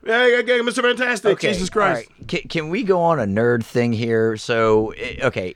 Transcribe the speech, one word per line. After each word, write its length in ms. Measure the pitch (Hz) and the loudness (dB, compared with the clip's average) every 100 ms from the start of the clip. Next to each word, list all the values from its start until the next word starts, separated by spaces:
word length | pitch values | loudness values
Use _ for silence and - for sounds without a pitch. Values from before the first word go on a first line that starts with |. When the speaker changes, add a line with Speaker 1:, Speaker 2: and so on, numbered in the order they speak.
Speaker 1:
Yeah, 220 | - 233 247 | -4 2 4
yeah, 160 | 240 | 2
yeah, 180 | 233 247 | 2 0
Mister 200 | 233 240 | 0 0
Fantastic. 480 | 240 240 247 226 - | 0 0 -2 0 0
Speaker 2:
Okay, 140 | 165 165 | 0 0
Speaker 1:
Jesus 160 | 180 185 | -2 -2
Speaker 2:
all 40 | |
Speaker 1:
Christ." 340 | 214 196 123 110 _ | 0 0 -2 -8 _
Speaker 2:
right. 100 | - | -8
Can, 120 | 175 - | -8 -4
can 200 | 165 156 | -6 -4
we 120 | 190 | -4
go 180 | 202 180 | 0 2
on 200 | 170 156 | 2 2
a 40 | |
nerd 380 | 104 101 120 120 | 0 2 2 2
thing 280 | 110 123 120 | 0 0 0
here? 440 | 113 117 113 113 110 | 0 0 2 2 -2
So, 540 | - 113 113 110 110 - | -2 0 4 4 2 -6
eh, 220 | 127 87 127 | -10 -4 -4
okay. 280 | 113 92 | -2 -8